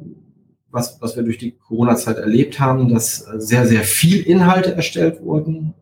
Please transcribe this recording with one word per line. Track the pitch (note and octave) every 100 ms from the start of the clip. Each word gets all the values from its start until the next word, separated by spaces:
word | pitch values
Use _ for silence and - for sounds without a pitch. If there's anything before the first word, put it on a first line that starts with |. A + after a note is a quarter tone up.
| - - _ _ _ _ _
was, | A#2+ A#2 -
was | A#2 A#2+
wir |
durch | A2+ A2+
die | A#2+
Corona-Zeit | - - A2+ A#2+ A#2 A2+ A2
erlebt | G#2+ A#2 C#3+ -
haben, | C3 C3 B2
dass | A2+ - - - A2
sehr, | G#2+ B2 A#2
sehr | A2
viel | G2 - E3 F#3+
Inhalte | - F#3 F3+ F#3 F#3 E3+
erstellt | D#3 E3+ E3 E3
wurden, | - D3+ D#3 D#3+ D#3 -